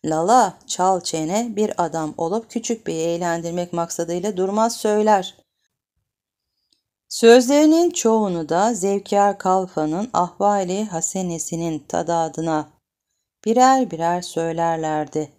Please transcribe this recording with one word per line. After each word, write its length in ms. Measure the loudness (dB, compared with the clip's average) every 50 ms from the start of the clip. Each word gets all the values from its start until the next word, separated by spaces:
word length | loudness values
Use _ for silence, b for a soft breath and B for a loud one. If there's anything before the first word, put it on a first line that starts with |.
| -4
Lala 480 | -2 -2 0 2 4 4 4 4 2 -2 -12 _
çal 340 | -10 -4 0 2 2 2 0
çene 540 | -2 -6 -6 -6 -4 -2 -2 -2 -4 -4 -2
bir 300 | -2 -2 -2 0 -2 -4
adam 280 | -2 -2 -6 -6 -6 -6
olup 320 | -6 -4 -4 -4 -4 -6 _
küçük 380 | -8 -8 -4 -4 -6 -6 _
beyi 200 | -8 -6 -4 -2
eğlendirmek 640 | -4 -2 -2 -2 -4 -4 -4 -6 -6 -6 -6 -6 -4 -4
maksadıyla 640 | -4 -4 -4 -4 -6 -4 -4 -4 -4 -4 -4 -4
durmaz 380 | -2 -4 -2 0 0 0 0 -2
söyler. 600 | -2 -2 0 2 2 4 4 4 2 2 -6 -14 _ _ _ _ _ _ _ _ _ _ _ _ _ _ _ _ _ _ _ _ _ _ _ _ _ _ _ _ _ _ _ _ _ _ _
Sözlerinin 800 | -4 4 8 8 8 8 8 4 4 4 6 6 6 4 4 2
çoğunu 600 | 0 0 0 2 2 2 0 0 -2 -4 -4 0
da 240 | 0 2 2 2 0
Zevkiyar 640 | -2 -2 -2 -2 -2 -4 0 2 2 2 2 0
Kalfa'nın 720 | 0 0 2 2 2 0 -2 -4 -4 -2 -2 -2 -4 -6 -2 -2
ahvali 720 | -2 -2 -2 -4 _ 0 0 2 0 -2 -2 -4 -4 -4
hasenesinin 920 | -4 -6 -6 -6 -4 -4 -4 -4 -4 -6 -6 -6 -8 -6 -6 -4 -4 -6 -8
tadadına 920 | -8 -6 -6 -4 -2 -2 -2 -2 -2 -4 -6 -6 -4 -2 -2 -4 -4 -8 _ _ _ _ _ _ _ _ _ _ _ _ _ _ _
birer 460 | 0 4 4 6 6 6 4 2 -2
birer 300 | -4 -2 0 0 0 -2
söylerlerdi. 1080 | -4 -6 -6 -4 -4 -2 -2 -2 -2 -2 -2 -2 -2 -2 -2 -4 -4 -4 -6 -6 -6 -6 _